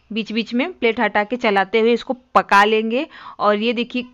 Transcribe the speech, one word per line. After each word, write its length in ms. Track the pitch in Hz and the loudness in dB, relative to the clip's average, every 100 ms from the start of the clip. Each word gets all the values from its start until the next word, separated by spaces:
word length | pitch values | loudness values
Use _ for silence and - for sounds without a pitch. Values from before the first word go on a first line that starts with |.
| _ | _
बीच 200 | 214 208 | -8 -6
बीच 220 | 220 214 | -6 -4
में 180 | 240 339 | -4 -4
प्लेट 260 | - 233 226 | -2 -2 0
हटा 240 | 214 208 | 0 0
के 120 | 208 247 | -2 -2
चलाते 420 | 233 196 190 226 | 0 0 0 2
हुए 140 | 226 | 2
इसको 200 | 233 - 247 _ 196 | 0 -2 -10 _ 0
पका 280 | 190 202 208 | 4 4 4
लेंगे। 420 | 220 220 240 320 - - - | 2 0 -4 -6 -12 -20 -4
और 160 | 208 208 | 0 0
ये 160 | 226 | 0
देखिए 320 | 233 240 247 247 | -2 -4 -6 -10